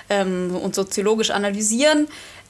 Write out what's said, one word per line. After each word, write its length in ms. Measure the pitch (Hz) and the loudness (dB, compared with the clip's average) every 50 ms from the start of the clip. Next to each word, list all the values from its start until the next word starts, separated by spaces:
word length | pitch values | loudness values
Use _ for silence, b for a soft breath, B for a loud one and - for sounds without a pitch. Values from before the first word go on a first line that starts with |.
| B - | B -2
ähm, 460 | 208 202 190 190 185 180 180 175 180 | 0 0 0 0 0 -2 -2 -4 -4
und 180 | 180 - 190 196 | -4 -4 -2 -2
soziologisch 560 | 196 190 190 - 208 190 214 226 220 214 - | -2 -2 -2 -2 -2 0 2 2 2 0 0
analysieren. 800 | - 202 202 202 196 208 214 214 220 240 294 302 311 302 302 302 B B B B B B B | 0 0 0 -2 -2 -2 -2 0 2 4 4 4 4 4 2 0 B B B B B B B